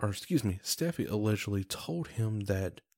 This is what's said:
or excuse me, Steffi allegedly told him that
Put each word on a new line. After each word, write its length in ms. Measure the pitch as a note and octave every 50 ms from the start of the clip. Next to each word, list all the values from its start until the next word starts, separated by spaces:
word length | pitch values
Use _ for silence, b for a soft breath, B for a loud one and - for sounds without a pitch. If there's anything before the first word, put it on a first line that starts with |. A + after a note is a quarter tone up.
or 100 | A2 G#2
excuse 340 | G2+ - - - F3+ C#3+ -
me, 160 | G2+ F2+ G2
Steffi 480 | - - - - D#3 E3+ - - G#2 -
allegedly 540 | G#2+ G#2 G#2 A2 G#2+ G2+ - G#2 G2+ G2 F#2+
told 440 | - - - - - E3 E3+ D#3+ -
him 320 | - A2+ A2 A2 G#2+ G#2
that 380 | G2+ G2+ G2 F#2+ F#2+ E2+ - - - _ _